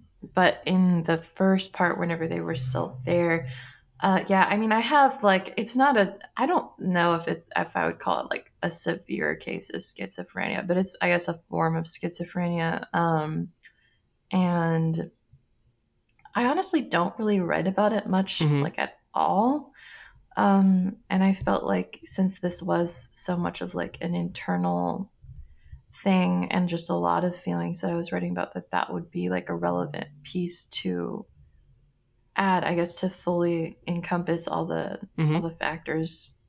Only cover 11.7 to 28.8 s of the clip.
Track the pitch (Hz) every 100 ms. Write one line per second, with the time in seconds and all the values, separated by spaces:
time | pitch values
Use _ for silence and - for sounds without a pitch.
11.7 | 165 165 - 175 - 170 180 175 170 165
12.7 | 170 - 170 170 160 151 160 170 _ -
13.7 | _ _ _ _ _ - 185 180 175 165
14.7 | 165 160 160 165 _ _ _ _ _ _
15.7 | _ _ _ _ _ - 202 240 320 370
16.7 | 311 233 165 180 - 214 202 170 160 175
17.7 | 196 208 208 - 185 190 - 156 143 151
18.7 | - - - _ - 156 180 240 302 -
19.7 | - - - - - _ - 202 196 190
20.7 | 185 185 - - 190 190 190 - 196 -
21.7 | 185 185 - - - 185 190 180 175 175
22.7 | 170 175 - - - - 175 175 175 180
23.7 | 180 170 - 180 175 - - - 180 180
24.7 | 175 175 170 196 _ - - - - -
25.7 | - _ - 196 185 180 180 180 185 180
26.7 | 170 - 175 175 170 180 175 185 175 170
27.7 | 180 180 170 170 180 175 - - - -
28.7 | 90